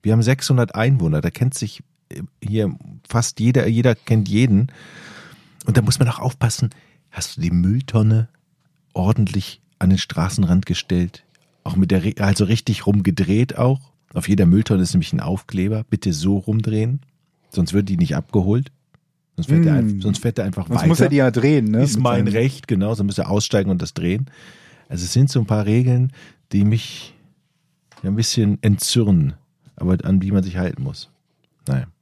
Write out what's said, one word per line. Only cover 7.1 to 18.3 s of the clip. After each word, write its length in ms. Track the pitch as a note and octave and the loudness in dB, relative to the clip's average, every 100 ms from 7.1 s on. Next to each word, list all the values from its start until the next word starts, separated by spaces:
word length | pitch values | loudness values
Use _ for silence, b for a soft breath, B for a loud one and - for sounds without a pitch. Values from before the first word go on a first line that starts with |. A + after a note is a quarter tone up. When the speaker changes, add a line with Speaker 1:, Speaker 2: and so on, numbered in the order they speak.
Speaker 1:
hast 260 | - - - | -12 -12 -6
du 40 | |
die 100 | E2+ | -2
Mülltonne 800 | F2 F2+ A#2 C3+ A2 A2 A2 A2+ _ _ _ _ _ _ | 0 0 -2 0 2 4 2 0 _ _ _ _ _ _
ordentlich 680 | - F#2 - G2 G2+ - - _ _ | -2 0 2 0 -2 -8 -16 _ _
an 120 | F#2 | 2
den 80 | F#2+ | 2
Straßenrand 680 | - - F#2 - F2+ F2+ - | 0 -4 -2 0 2 0 0
gestellt? 580 | F2+ - F2+ F2 - _ _ _ _ | -6 -2 -2 -2 -8 _ _ _ _
Auch 120 | - F#2 | -6 -2
mit 140 | F#2 | 2
der 140 | F#2+ | 2
Re-, 100 | F#2 - | 0 -2
also 260 | G2 G2 | 0 2
richtig 420 | G2 A2+ - G2+ - | 0 0 -2 -2 0
rumgedreht 680 | G2+ F#2+ E2+ F2 G#2 B2+ - | 2 0 0 0 0 0 0
auch? 340 | B2 C3+ _ _ _ | 0 0 _ _ _
Auf 140 | - F2 | -8 -2
jeder 180 | G2 F2 | 2 4
Mülltonne 360 | F#2+ A2 G2 | 4 4 0
ist 100 | F2+ | 2
nämlich 180 | F#2 D#2 | 0 0
ein 80 | - | -4
Aufkleber. 640 | D#2 F#2+ - G2 F#2+ A2 A2 | -4 -8 -6 -4 -2 -4 -4
Bitte 240 | G#2+ - | -4 -4
so 260 | D3+ F3+ G3+ | -2 0 -2
rumdrehen, 640 | F#3 A2 G#2+ G#2+ A2+ C3+ - _ _ _ _ | -2 -2 -2 -2 -2 -4 -8 _ _ _ _
sonst 220 | - E2+ | -4 0
wird 160 | G2 G2 | 0 0
die 80 | F2+ | -2
nicht 180 | D#2+ D2 | 0 -2
abgeholt. 540 | - | -2